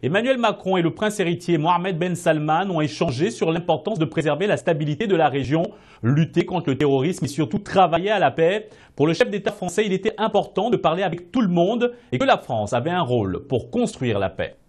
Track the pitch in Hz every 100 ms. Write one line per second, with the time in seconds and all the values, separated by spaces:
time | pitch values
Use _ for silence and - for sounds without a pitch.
0 | 131 190 233 262 226 202 - 185 170 -
1 | 214 208 175 175 - 170 156 175 180 170
2 | 180 170 175 156 151 156 196 170 151 -
3 | - 120 185 226 170 170 170 156 - 214
4 | 160 - 156 143 196 175 - 156 151 147
5 | 220 175 151 135 123 156 185 - - -
6 | 110 143 160 165 - 180 160 135 147 139
7 | 139 185 143 - 156 208 - 190 180 170
8 | 190 208 151 - 165 208 214 - - -
9 | 147 165 226 202 214 214 180 175 220 190
10 | 214 - 214 208 - - 220 220 170 165
11 | 190 170 - 262 214 175 175 233 240 240
12 | - - 269 202 - 117 104 123 135 180
13 | 139 123 98 90 - 131 - 240 240 -
14 | 123 104 95 - 85 -